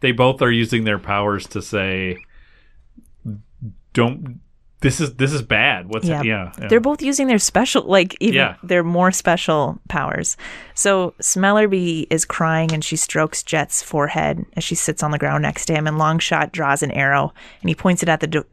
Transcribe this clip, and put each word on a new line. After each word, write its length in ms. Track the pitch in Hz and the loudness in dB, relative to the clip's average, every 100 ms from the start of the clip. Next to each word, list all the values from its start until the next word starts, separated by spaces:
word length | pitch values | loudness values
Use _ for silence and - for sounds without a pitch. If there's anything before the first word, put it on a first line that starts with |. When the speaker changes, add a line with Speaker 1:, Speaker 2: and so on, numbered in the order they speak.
Speaker 1:
they 100 | 131 | -2
both 320 | 117 127 131 | 2 2 4
are 80 | 123 | 2
using 320 | 117 113 120 | 2 2 0
their 160 | 110 101 | 0 -2
powers 480 | 95 101 104 101 - | -2 -2 0 -2 -6
to 120 | 101 | -10
say, 560 | 90 104 95 95 92 90 - - - _ _ - - - - - 113 104 - - 117 - - | -6 -2 -2 -2 -4 -6 -12 -20 -20 _ _ -20 -20 -20 -20 -16 -12 -12 -16 -18 -16 -16 -6
"Don't, 480 | - 120 135 143 120 - _ _ _ | 0 0 -2 -10 -14 -20 _ _ _
this 200 | 139 - | 0 0
is, 140 | 147 | -2
this 180 | 120 135 | -2 -2
is 80 | 147 | -2
bad. 460 | 113 107 131 101 90 | 0 2 2 0 -4
What's 180 | 110 175 | -4 -2
Speaker 2:
Yeah. 100 | 151 | -2
Speaker 1:
ha-," 40 | |
yeah, 280 | 131 107 92 - | -2 -2 -4 -10
yeah. 80 | 107 | 2
Speaker 2:
They're 100 | 226 | 2
both 200 | 240 294 | 2 0
using 240 | 269 285 269 | -2 0 2
their 120 | 220 | 2
special, 460 | - - 254 262 | 2 2 2 0
like, 320 | - 190 180 - | 4 4 2 0
even 140 | 220 | 2
Speaker 1:
Yeah. 220 | 135 127 - | 2 2 -2
Speaker 2:
their 200 | 175 180 | -2 0
more 260 | 170 175 180 | 2 2 2
special 680 | 185 - 170 - 156 135 - - | 2 0 0 2 0 0 -4 -6
powers. 480 | 165 - - - - - - - | -4 -4 -4 -6 -8 -12 -18 -12
So 400 | - 202 196 180 - | -2 2 2 0 -4
Smellerbee 840 | - 185 196 208 214 190 175 160 - | -2 2 4 4 4 2 0 -2 0
is 140 | 160 - | -2 -2
crying 460 | - 160 160 160 | -2 0 2 0
and 120 | 156 | 0
she 120 | - 160 | -2 -4
strokes 460 | - 156 156 - | -2 0 -2 -2
Jet's 400 | - 160 147 - | -4 -2 -2 -4
forehead 640 | - 156 143 160 151 156 - - | -4 -2 0 0 -2 -2 -6 -6
as 60 | |
she 100 | - | -4
sits 280 | - - 151 | -4 -4 -2
on 80 | 151 | -2
the 80 | 147 | 0
ground 240 | 143 143 | 0 0
next 220 | 147 151 - | -2 -4 -2
to 60 | |
him. 120 | 156 156 | 0 0
And 100 | 151 | 0
Longshot 560 | 156 160 - 160 - | 2 2 0 0 0
draws 300 | - 143 139 | -2 0 0
an 80 | 147 | 0
arrow 420 | - 139 139 143 - - - | 0 2 2 0 -4 -20 -8
and 60 | 175 | -4
he 40 | |
points 280 | 160 190 175 | 0 2 2
it 60 | 175 | 2
at 100 | 156 | 0
the 60 | 156 | 0
do-, 180 | 156 - | -2 -4